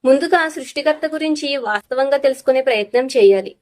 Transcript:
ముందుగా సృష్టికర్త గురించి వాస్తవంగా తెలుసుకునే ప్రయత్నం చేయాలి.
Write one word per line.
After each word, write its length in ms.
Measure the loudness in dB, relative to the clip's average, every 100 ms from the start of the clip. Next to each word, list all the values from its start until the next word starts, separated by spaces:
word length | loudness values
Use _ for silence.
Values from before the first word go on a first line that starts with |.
| 2
ముందుగా 420 | 2 2 -2 -2
సృష్టికర్త 520 | -8 -12 -4 -4 -2 -6
గురించి 500 | -4 -4 -4 -4 -6
వాస్తవంగా 600 | -4 -6 _ -2 0 2
తెలుసుకునే 440 | 0 0 0 0
ప్రయత్నం 440 | 0 -2 0 -2 0
చేయాలి. 500 | 4 4 4 -2 -18